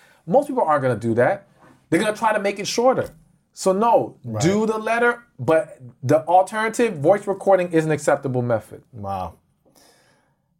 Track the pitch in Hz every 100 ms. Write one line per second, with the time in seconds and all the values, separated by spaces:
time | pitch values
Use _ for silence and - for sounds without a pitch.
0 | _ _ 156 226 285 254 170 147 131 110
1 | 113 113 127 196 _ _ - _ - 165
2 | 214 208 226 - 202 202 190 - 254 190
3 | 101 - _ _ _ - 190 190 233 190
4 | 107 - 120 107 156 208 220 220 220 233
5 | 240 240 - - 127 160 156 - 123 -
6 | 123 151 - - - 220 220 220 226 160
7 | 147 202 202 185 196 190 175 165 156 151
8 | - 139 135 127 120 110 - 98 _ 107
9 | 98 95 87 - _ _ _ _ _ _
10 | _ _ _ _ _